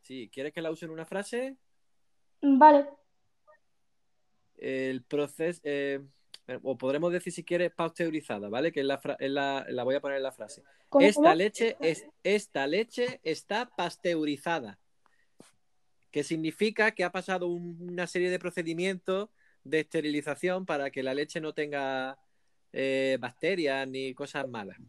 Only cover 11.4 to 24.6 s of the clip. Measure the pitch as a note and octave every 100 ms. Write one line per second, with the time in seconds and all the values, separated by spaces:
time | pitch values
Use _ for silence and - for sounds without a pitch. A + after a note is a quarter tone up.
11.4 | G#3 - A#3 - D#3+ D3+ - _ F#3 G#3
12.4 | - - C#3 F3+ A#3 - B3 B3 D#3 D#3
13.4 | - G3+ B3 - E3+ - F3+ E3 D3+ C#3+
14.4 | F3 E3 A2+ G2+ _ _ _ _ _ _
15.4 | - _ _ _ _ _ _ D3 C#3+ D#3+
16.4 | D#3+ - G#3+ G#3+ G#3+ G#3+ F3 F#3 F3+ F#3
17.4 | F3 F3 F3 E3+ F3 F3 F3 F3+ F3+ F3+
18.4 | F3 F3+ E3 E3 F#3 F#3 - F#3+ G#3 _
19.4 | _ _ C3 D#3+ D3+ E3 D3+ D3 D3 C#3
20.4 | F3+ F#3 F#3 D3+ C#3 C3+ C3 C3+ D3+ E3+
21.4 | D#3 D3+ D3 C#3+ C3+ C3 C3 C#3 _ _
22.4 | _ _ _ - C3+ C3+ C3+ C3 B2 -
23.4 | D#3+ F#3+ D3 C3+ C3+ C3 C3+ B2+ C#3 D3
24.4 | C3+ A#2